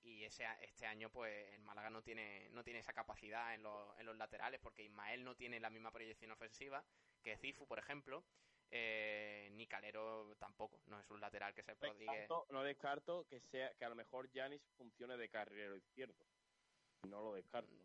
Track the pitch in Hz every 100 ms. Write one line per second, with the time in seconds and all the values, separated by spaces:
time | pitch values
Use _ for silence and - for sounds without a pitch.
0 | 117 107 107 - 113 113 - - 113 107
1 | 110 127 113 104 101 101 104 104 107 110
2 | 113 113 107 101 104 120 117 117 107 117
3 | 110 104 107 110 117 107 107 104 104 -
4 | 113 110 110 104 123 131 113 - 104 104
5 | 104 123 127 123 123 117 110 110 110 113
6 | 110 110 110 110 113 - 139 139 - -
7 | - _ 113 107 135 - 143 117 - 143
8 | 135 143 - - - - _ 120 113 110
9 | 107 104 104 104 101 107 113 101 104 110
10 | 110 110 107 104 101 - 107 - - 104
11 | - 104 104 101 101 104 - 107 147 104
12 | 110 110 104 165 - 135 139 139 139 143
13 | 170 175 - 127 - 131 131 - 117 117
14 | 113 127 131 127 135 143 - - 120 -
15 | 123 123 110 110 101 101 101 98 - 127
16 | 107 85 - _ _ _ _ _ _ _
17 | 95 101 110 98 - 120 104 -